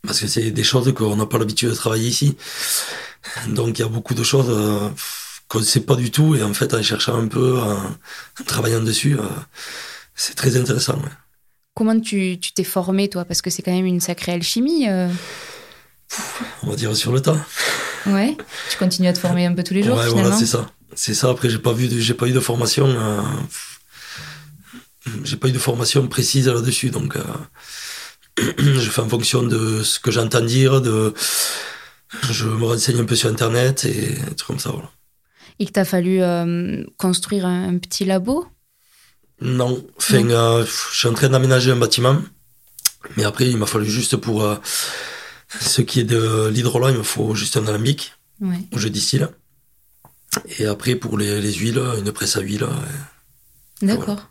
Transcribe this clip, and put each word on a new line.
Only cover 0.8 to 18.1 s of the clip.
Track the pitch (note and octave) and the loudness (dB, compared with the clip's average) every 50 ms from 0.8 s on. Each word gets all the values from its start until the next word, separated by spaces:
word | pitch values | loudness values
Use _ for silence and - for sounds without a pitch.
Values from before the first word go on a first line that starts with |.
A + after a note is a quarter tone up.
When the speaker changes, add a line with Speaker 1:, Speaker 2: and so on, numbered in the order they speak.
| A#2+ C3+ | 2 2
Speaker 1:
qu'on | C3 - A2 G#2+ G#2 | 2 2 0 0 2
n'a | G#2 G#2+ | 0 0
pas | G#2 - A#2 | 2 0 0
l'habitude | A2+ G#2 G#2 - A#2+ A#2 | 0 0 -2 0 0 0
de | A2 | -2
travailler | - - A2+ A2 A2 A2+ A#2+ | 0 -2 0 0 0 0 0
ici. | A#2 - C#3+ C#3+ C#3 - - - - - - - - - - - - - - - - _ - - - A#2+ A#2 A2 | 0 2 2 2 0 0 -10 -14 -10 -8 -6 -4 -4 -4 -4 -6 -10 -12 -12 -16 -18 _ -14 -12 -10 -8 -6 -4
Donc, | A2 A2 A#2 A#2 A2 - | -2 -2 -2 -2 -2 -2
il | |
y | A2+ | -2
a | A2 | -2
beaucoup | A2 A2+ - - B2+ | -2 -4 -4 -2 -2
de | A2+ A#2 | 0 0
choses, | - B2+ A#2+ A#2+ A#2+ | 4 4 4 4 4
euh, | A#2 G#2+ G#2 G#2+ G#2 G2+ G2+ G#2 - - - - - - - - - - _ _ | 2 2 2 2 0 0 -2 -4 -6 -8 -10 -10 -10 -12 -14 -14 -16 -20 _ _
qu'on | - A2+ | -2 0
ne | G#2+ | 2
sait | - - A2+ | 4 2 2
pas | - - C3+ | 4 4 2
du | B2 B2 A#2+ | 2 2 0
tout. | - C#3+ D3+ D#3 D#3 | 2 4 4 4 4
Et | C3 | 4
en | A2+ G#2 | 2 0
fait, | G2+ - B2 - - | 0 0 0 0 0
en | A2+ | 0
cherchant | G#2 - G#2+ G2+ - - A#2 A2+ | 0 0 0 0 0 0 0 0
un | A2+ G#2+ | 0 0
peu, | G#2+ A#2+ B2+ B2+ B2+ B2 | 0 2 2 2 2 2
en, | A2 G#2+ G#2 | 0 0 -2
en | G2 G2 - - - - - - - - - _ - - | -2 -4 -6 -8 -12 -14 -18 -18 -18 -18 -18 _ -12 -8
travaillant | - - - A2+ A2+ A#2 A2+ | -4 -4 -2 0 0 0 0
dessus, | A2+ A2+ G#2+ - - C#3+ D3 A#2 | 0 0 -2 0 2 2 0 0
euh, | G#2+ F#2+ - D3 - _ _ - - - - - - - - - - _ _ | -2 -4 -6 -8 -10 _ _ -16 -16 -14 -14 -14 -14 -14 -16 -18 -20 _ _
c'est | - - - - | -8 -8 -6 -6
très | - - C3+ A#2 B2+ | 0 0 2 2 2
intéressant, | B2 C3 - C3+ - - - | 2 2 0 0 0 0 -2
ouais. | C#3+ C#3+ C#3+ - - _ _ _ _ _ _ _ _ _ _ _ | -2 -4 -8 -12 -16 _ _ _ _ _ _ _ _ _ _ _
Speaker 2:
Comment | - A3 A3 A3 A3+ | 0 0 2 2 2
tu, | A3 - G#3 G3 F#3+ F#3 F3+ F3+ | 0 0 -2 -2 0 -2 -2 -4
tu | - - | -8 -6
t'es | _ - F3+ | _ -4 -4
formé, | - - F#3+ F3 F#3 F#3+ F#3+ G3+ G3 | 0 -2 -2 0 0 0 0 0 0
toi ? | G3 F3+ F3 | -2 -6 -6
Parce | F3+ F3 - | -4 -4 -4
que | - F#3 | -2 -2
c'est | E3+ - | -6 -4
quand | - F#3 | -2 0
même | F3+ F3+ F#3 | 0 2 2
une | F#3 F3+ F3 | 2 0 0
sacrée | - - F3 F3 - F3+ | 0 -2 -6 -6 -4 -4
alchimie, | F3 F3 E3 - - A#3 B3 D4 E4+ D#4+ C4+ G#3+ | -2 -2 -2 -2 0 0 2 2 2 2 2 2
euh. | F#3+ F#3 F3+ F3 F3+ E3+ - - - - - - - - - - - - - _ _ _ _ _ - - - - - - A#3+ - - - | 2 2 0 0 -2 -4 -8 -12 -14 -16 -16 -16 -18 -18 -20 -20 -20 -20 -20 _ _ _ _ _ -10 -10 -10 -10 -10 -10 -10 -10 -10 -8
Speaker 1:
On | - - | -6 -6
va | G#2+ | -4
dire | - A2+ G#2+ G#2+ | -2 -2 -2 0
sur | - - A2+ | 0 0 2
le | B2 C3+ | 0 2
tas. | C3+ D3+ D#3 D3+ D3 - - - - - - - - - - - - | 2 2 2 2 -2 -4 -6 -4 -2 -2 -2 -2 -4 -6 -8 -4 0
Speaker 2:
Ouais. | G3 | 2